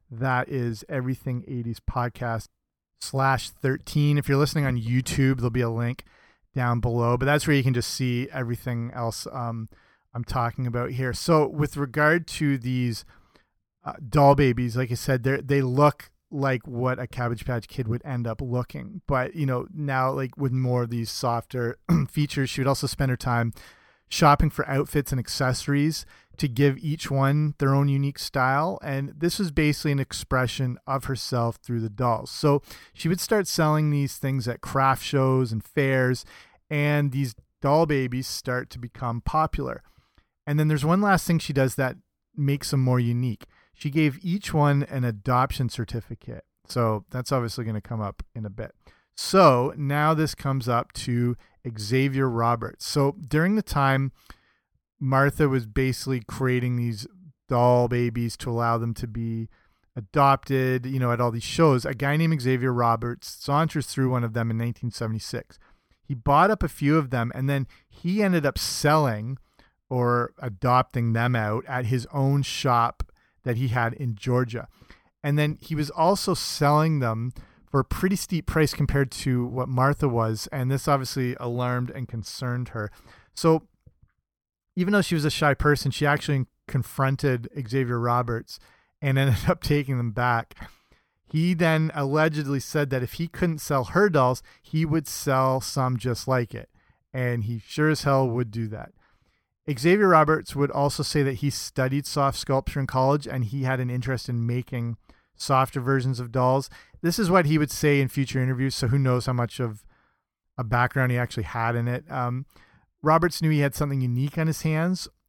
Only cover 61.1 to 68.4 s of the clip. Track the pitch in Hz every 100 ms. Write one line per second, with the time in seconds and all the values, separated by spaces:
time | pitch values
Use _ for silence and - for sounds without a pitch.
61.1 | 120 120 113 - - 165 127 143 123 139
62.1 | 151 165 156 123 127 131 120 117 113 120
63.1 | 120 - - - 143 160 151 - - 131
64.1 | 127 117 117 113 113 120 - 120 - 113
65.1 | 110 - 123 - - _ _ _ _ -
66.1 | 127 147 147 196 214 165 - 143 160 135
67.1 | 123 117 127 135 139 131 - _ - 170
68.1 | 202 196 175